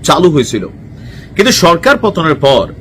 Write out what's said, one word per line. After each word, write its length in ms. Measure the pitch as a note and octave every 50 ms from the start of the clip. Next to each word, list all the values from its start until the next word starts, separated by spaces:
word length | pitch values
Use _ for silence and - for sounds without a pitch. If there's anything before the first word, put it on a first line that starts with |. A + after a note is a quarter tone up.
| -
চালু 280 | - D#3 D3 F3+ F3+
হয়েছিল। 360 | D#3 C#3+ A#2+ - - G#2+ F2+ - - - - - - - - - - - - - -
কিন্তু 160 | - G3+ B3+
সরকার 460 | - - - E3+ E3+ E3 - B3+ C#4+ -
পতনের 340 | - G#3+ F#3+ F#3 E3 D#3+ D3
পর 380 | - - C#3 C3+ A#2 F2 - - -